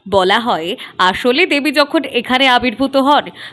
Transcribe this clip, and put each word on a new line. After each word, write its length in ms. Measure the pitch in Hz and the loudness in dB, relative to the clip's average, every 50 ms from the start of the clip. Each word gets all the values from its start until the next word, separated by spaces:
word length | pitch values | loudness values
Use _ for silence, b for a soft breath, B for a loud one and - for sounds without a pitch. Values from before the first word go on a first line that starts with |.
| B 190 | B -2
বলা 300 | 202 196 185 190 202 233 | 0 2 2 4 2 2
হয়, 380 | 226 247 202 160 160 175 226 B B B B B | 2 -2 -2 -2 -4 -6 -8 B B B B B
আসলে 480 | 185 185 185 - - 247 247 302 370 | 0 0 0 0 0 0 2 2 0
দেবী 260 | 294 240 285 262 302 | 0 0 -2 -2 0
যখন 320 | 262 302 285 294 - 320 - | 0 0 0 2 0 -2 -2
এখানে 440 | - - 240 220 - 247 254 277 262 | -2 -4 -6 -2 -2 0 2 4 4
আবির্ভূত 480 | 247 247 233 254 208 - 269 247 269 | 4 2 2 0 -2 -2 -4 0 0
হন, 280 | 269 262 277 294 262 180 180 B B B B | 0 2 2 2 2 0 -2 B B B B